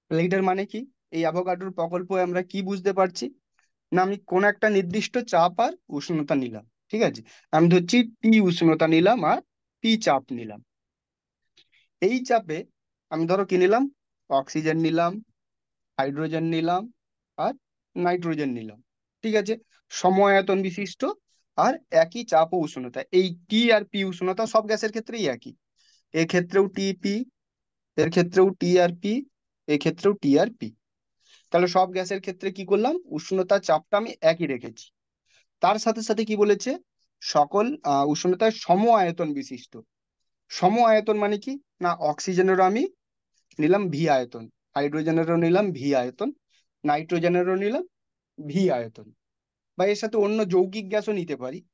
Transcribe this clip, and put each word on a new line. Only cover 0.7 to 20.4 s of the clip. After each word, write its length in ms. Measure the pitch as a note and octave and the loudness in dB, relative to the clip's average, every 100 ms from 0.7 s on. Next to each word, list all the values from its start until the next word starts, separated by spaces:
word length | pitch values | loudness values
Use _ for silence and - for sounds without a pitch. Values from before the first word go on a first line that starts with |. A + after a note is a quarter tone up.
| G#3+ C#4 _ _ | -10 -14 _ _
এই 100 | E3 | -4
অ্যাভোগাড্রোর 500 | E3 E3+ F#3 F3+ F#3+ | -2 -2 -4 -4 -6
প্রকল্পে 420 | F3 E3 F3 F3+ F#3 | -6 -4 -4 -4 -2
আমরা 200 | F3+ F3+ | 0 -2
কি 160 | F3+ F#3+ | -4 -6
বুঝতে 280 | F#3 G3 F#3 | -6 -4 -2
পারছি? 320 | F#3+ F#3 F3 B3+ _ _ _ _ _ _ | 0 -2 -2 -12 _ _ _ _ _ _
না, 80 | F3 | 0
আমি 140 | F#3 G3+ - | 0 -2 -2
কোন 160 | F3+ | 2
একটা 240 | G3+ G3+ A3 | 2 2 2
নির্দিষ্ট 440 | G3+ F3 G#3 G#3+ B3 A#3+ | 2 0 -4 -4 -6 0
চাপ 280 | F3 F3 F3 | 2 2 2
আর 120 | B3 F4 _ | -2 -2 _
উষ্ণতা 440 | C#3+ - E3 D3 | -10 -4 -4 -2
নিলাম, 300 | C#3+ B2 A2 G#2+ _ _ | -2 -2 -10 -18 _ _
ঠিক 160 | G#3+ | -2
আছে, 180 | G3+ - - - _ | -2 -2 -18 -20 _
আমি 140 | D#3 E3+ | 4 6
ধরছি 300 | F3+ F3 A#3+ A#3 - | 4 4 2 2 0
টি 120 | A3 A3 | 4 6
উষ্ণতা 440 | F#3+ F3 E3 D#3 D#3+ | 4 4 2 4 4
নিলাম 300 | D#3+ F3+ A#3+ | 4 4 2
আর 140 | D#3 C4 - _ _ _ | 2 -2 -4 _ _ _
পি 60 | A3+ A3 | -2 0
চাপ 260 | G3 C#3 - | 2 0 -2
নিলাম। 280 | A#2+ A2+ G#2 _ _ _ _ _ _ _ _ _ _ _ _ _ _ | -12 -12 -16 _ _ _ _ _ _ _ _ _ _ _ _ _ _
এই 140 | F#3+ B3+ | -2 -2
চাপে 340 | B3 A#3+ F3+ D#3 E3+ _ _ _ _ | 0 0 0 -10 -10 _ _ _ _
আমি 140 | D#3 E3 | -4 0
ধরো 180 | F#3+ F#3+ | 0 2
কি 100 | F#3 | 2
নিলাম, 240 | F3+ A3+ C#4 _ _ _ _ | 4 4 0 _ _ _ _
অক্সিজেন 480 | C#3 C3+ D#3 D#3 D#3 | -2 -2 -4 -2 0
নিলাম, 320 | D#3+ E3 E3+ G3+ - _ _ _ _ _ _ - | 0 0 -2 -4 -16 _ _ _ _ _ _ -6
হাইড্রোজেন 480 | C#3 C#3+ D#3 D#3+ E3 | -4 -4 -4 -4 -2
নিলাম 340 | E3 E3 F3+ A3+ _ _ _ _ - | -2 -2 -4 -6 _ _ _ _ -6
আর 160 | F3 C#4 _ _ _ - | -6 -6 _ _ _ -4
নাইট্রোজেন 540 | F3 F3+ E3+ D#3 C#3 | -2 -2 -4 -4 -4
নিলাম, 260 | A#2+ A2 G#2+ _ _ _ _ | -6 -12 -18 _ _ _ _
ঠিক 100 | A3+ G#3+ | -2 -2
আছে, 180 | G3 A3+ _ _ _ | -2 -8 _ _ _
সম 240 | - F3+ F#3+ | -2 0 4
আয়তন 360 | G3+ G3 | 4 4